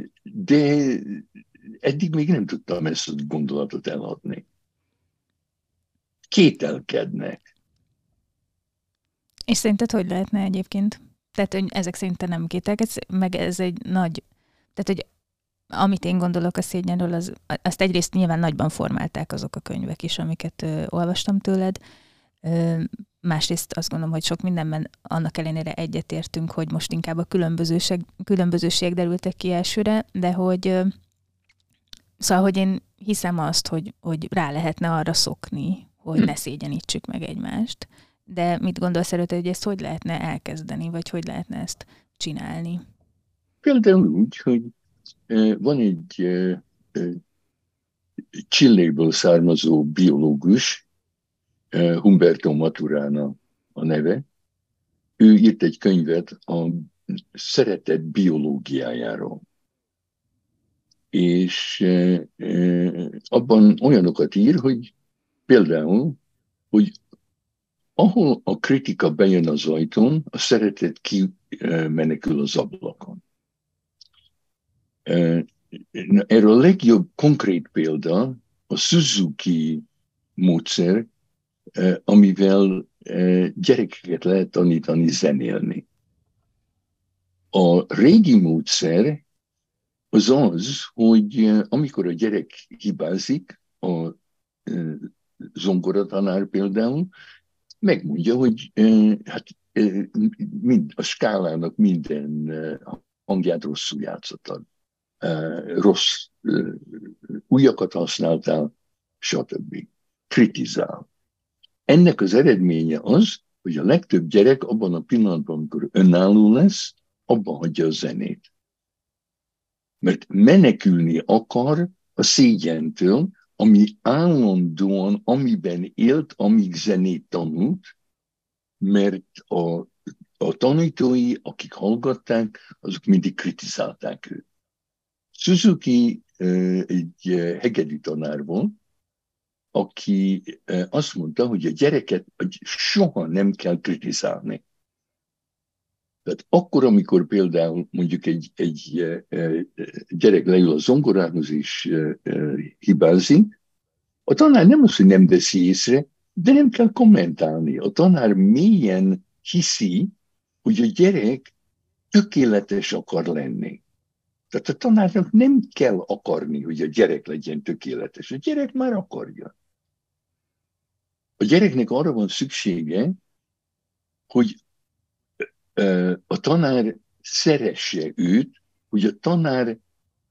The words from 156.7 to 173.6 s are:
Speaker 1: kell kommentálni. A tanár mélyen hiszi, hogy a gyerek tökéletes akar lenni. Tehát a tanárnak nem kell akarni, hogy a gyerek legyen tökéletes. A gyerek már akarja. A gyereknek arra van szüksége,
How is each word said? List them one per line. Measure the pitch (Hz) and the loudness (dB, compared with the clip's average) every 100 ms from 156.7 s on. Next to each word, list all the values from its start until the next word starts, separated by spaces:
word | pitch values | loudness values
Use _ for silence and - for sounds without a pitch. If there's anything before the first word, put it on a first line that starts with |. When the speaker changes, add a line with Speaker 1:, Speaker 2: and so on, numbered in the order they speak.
Speaker 1:
kell | 226 226 | 4 0
kommentálni. | - 233 202 175 - 160 156 156 131 | 4 6 6 4 -2 -2 -2 -4 -4
A | - | -2
tanár | - 180 175 117 | 2 4 4 4
mélyen | 95 98 120 196 202 110 92 95 92 - _ | 4 4 6 6 4 2 2 0 0 -6 _
hiszi, | - 175 170 - 208 180 202 - _ _ _ _ | -4 -2 -2 -2 -2 -2 -4 -6 _ _ _ _
hogy | - 214 | -2 0
a | 233 | 0
gyerek | 185 185 185 107 131 - _ _ _ _ _ _ | 2 2 2 -2 -4 -8 _ _ _ _ _ _
tökéletes | 208 202 143 123 104 101 101 - | 2 2 2 2 2 0 -4 -4
akar | 92 - 85 82 | -8 -6 -4 -4
lenni. | 78 67 50 50 - _ _ _ _ _ _ _ | -4 -6 -8 -10 -12 _ _ _ _ _ _ _
Tehát | - - | -8 -6
a | |
tanárnak | - 247 220 190 202 180 | -4 2 4 4 0 2
nem | 220 262 277 - | 4 6 4 0
kell | - 131 95 | 0 0 0
akarni, | - 98 - 82 73 73 | -4 -8 -4 -4 -4 -6
hogy | 76 78 | -6 -6
a | 78 | -4
gyerek | 76 95 76 - | 2 2 2 -6
legyen | 78 76 76 | -10 -8 -8
tökéletes. | - 80 - 123 - - - | -8 -10 -10 -10 -10 -14 -14
A | 135 | -8
gyerek | 214 294 277 | -6 -4 -4
már | 262 262 | -4 -4
akarja. | 220 185 - 113 - - - _ _ _ _ _ _ _ _ _ _ _ _ _ _ _ _ _ _ | -4 -6 -12 -14 -16 -20 -20 _ _ _ _ _ _ _ _ _ _ _ _ _ _ _ _ _ _
A | |
gyereknek | 107 165 202 131 107 | 2 4 4 2 -2
arra | 123 165 | -2 -2
van | 120 98 | -2 -4
szüksége, | - 135 - 104 87 78 87 139 185 _ _ _ _ | -4 -8 -6 -4 -4 -4 -4 -4 -6 _ _ _ _